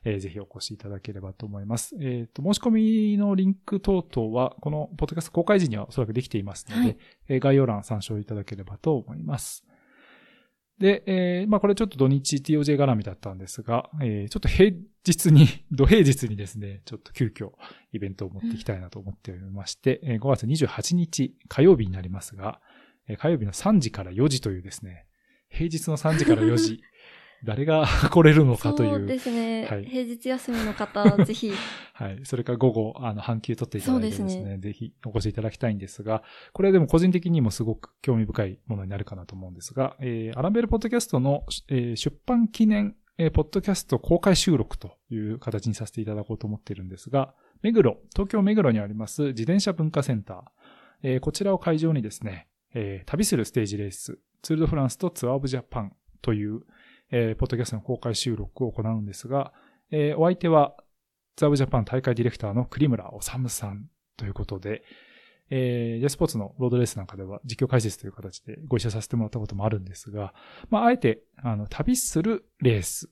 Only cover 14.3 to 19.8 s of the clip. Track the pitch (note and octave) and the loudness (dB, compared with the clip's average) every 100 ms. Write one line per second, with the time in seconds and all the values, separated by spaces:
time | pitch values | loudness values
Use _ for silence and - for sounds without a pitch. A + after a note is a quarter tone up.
14.3 | - - - G3+ F3 - _ - E3+ F3 | -2 2 6 6 4 -14 _ 0 2 8
15.3 | D3 D3+ - - C3+ C3+ A3 C#3 B2+ A#2 | 10 10 6 -6 4 8 8 8 4 -2
16.3 | G#2 G2 G#2+ G2+ G2 - A2 - - A#2 | -6 -8 -10 -10 -12 -16 -18 -16 -4 -4
17.3 | - G2+ _ - - _ G#2+ G2 F#2+ F#2+ | -4 -12 _ -20 -20 _ -10 -8 -8 -12
18.3 | G2 A#3 A3+ - F#2+ F2+ G#2+ F#2+ - - | -8 -8 -6 -6 -8 -10 -12 -14 -12 -14
19.3 | F#2 G2 G2 F#2+ - | -14 -12 -12 -12 -2